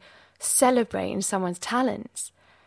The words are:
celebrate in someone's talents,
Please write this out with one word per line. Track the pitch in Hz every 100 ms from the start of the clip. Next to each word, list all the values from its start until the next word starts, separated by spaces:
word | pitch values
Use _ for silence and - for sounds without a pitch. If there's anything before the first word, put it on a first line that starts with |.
| - - _ _
celebrate | - - 254 247 220 190 185
in | 196
someone's | - 196 180 175
talents, | - 247 262 202 - - - - _ _